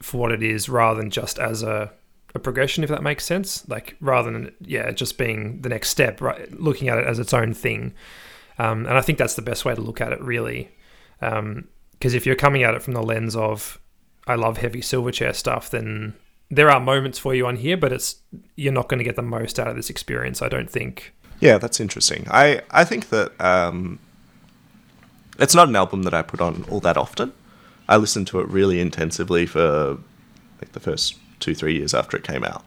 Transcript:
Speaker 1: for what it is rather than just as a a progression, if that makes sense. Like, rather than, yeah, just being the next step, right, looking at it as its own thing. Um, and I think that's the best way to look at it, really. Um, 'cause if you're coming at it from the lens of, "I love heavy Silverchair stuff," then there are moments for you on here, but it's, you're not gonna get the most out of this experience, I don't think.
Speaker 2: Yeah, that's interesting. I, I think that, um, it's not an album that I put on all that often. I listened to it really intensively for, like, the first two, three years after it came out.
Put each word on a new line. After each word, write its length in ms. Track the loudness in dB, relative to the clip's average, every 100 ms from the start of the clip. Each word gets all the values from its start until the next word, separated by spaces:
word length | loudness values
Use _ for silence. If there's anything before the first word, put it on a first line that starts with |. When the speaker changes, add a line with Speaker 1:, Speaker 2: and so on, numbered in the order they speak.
Speaker 1:
for 180 | -8 -2
what 120 | -2
it 120 | 0
is 260 | 0 -2 0
rather 300 | 2 2 2
than 100 | -2
just 300 | -6 -6 -4
as 240 | -4 -4
a 280 | -4 -4 -6 -12 _ _ -12 -8
a 40 |
progression, 440 | -4 0 0 0
if 60 | -2
that 120 | -2
makes 220 | -4 -4 -2
sense. 420 | -4 -4 -8 -8
Like, 280 | -10 -12 -6
rather 320 | 0 2 0
than, 200 | -4 -10 -14
yeah, 300 | -8 -6 -4
just 260 | -4 -4 -2
being 440 | -2 -2 -6 -6
the 80 | -6
next 200 | -4 -2
step, 320 | 0 0 0
right, 300 | -4 -6 -10 -4
looking 300 | -2 0 0
at 80 | 0
it 80 | 0
as 100 | -2
its 140 | 0
own 200 | 2 2
thing. 400 | -2 -4 -4 -8 -12 -20 -20 -20 -20 -14 -4
Um, 280 | -2 -2 0
and 120 | 0
I 40 |
think 160 | 2 0
that's 180 | -2 -4
the 60 |
best 240 | -6 -4 -4
way 80 |
to 80 | -4
look 200 | -6 -6
at 100 | -6
it, 80 | -6
really. 480 | -4 -4 -4 -8 -10 _ _ -20 _ -8
Um, 460 | -4 -4 -6 -10 -14 -20 _ -4
'cause 140 | 0
if 120 | 0 0
you're 100 | 4
coming 280 | 4 4
at 100 | 2 0
it 60 |
from 120 | -4
the 80 | -4
lens 340 | -2 -2 -4 -2
of, 440 | -2 -2 -8 -16 -20 _ _ _ -4
"I 80 | 0
love 220 | 0 0
heavy 240 | -4 -6
Silverchair 520 | -4 -2 -2 -2 -2 -2
stuff," 340 | -4 -4 -4
then 440 | -6 -6 -8 -10 -12 _ _ -2
there 180 | 4 8
are 100 | 6
moments 380 | 6 2 0 -4
for 140 | -2 0
you 100 | 0
on 80 | -2
here, 200 | -2 0
but 140 | 0
it's, 260 | 0 -6 -10 _ -20 -18 -4
you're 180 | -2
not 140 | 0 -2
gonna 140 | -2
get 120 | -4 -4
the 60 |
most 380 | -4 -4 -4 -4
out 80 | -4
of 80 | -6
this 140 | -8
experience, 520 | -10 -8 -6 -6 -4
I 80 | -4
don't 200 | -4 -4
think. 440 | -6 -6 -10 -18 _ -16 4
Speaker 2:
Yeah, 180 | 6 6
that's 220 | 4 -4
interesting. 460 | -4 -2 -2 -2 4
I, 320 | 6 6 4 2
I 120 | 4
think 260 | 4 2 0
that, 220 | 0 0 0
um, 600 | 4 4 2 -2 -6 -10 -18 _ _ _ -20 _ _ -20 _ _ -20 _ -8 0
it's 180 | 6 8
not 120 | 8
an 60 | 6
album 280 | 2 0
that 100 | 0
I 80 | 0
put 200 | -2 -2
on 240 | -2 -2 -6
all 100 | 0
that 160 | 2 2
often. 340 | 0 -2 -6 -8 -20 -20 -20 -6 4
I 100 | 6
listened 300 | 6 -2 -2
to 120 | -2
it 80 | 0
really 300 | 2 4 4
intensively 640 | 0 -2 -4 -2 0 2 2
for, 520 | 4 4 4 0 -2 -10 _ -20 -20 -20 -20
like, 120 | -16
the 60 | -10
first 360 | -4 -2 -4 -6 -14 -8
two, 160 | -6 -2
three 200 | 0 0
years 160 | 0
after 240 | 0 0 -4
it 60 |
came 200 | -6 -6
out. 220 | -6 -8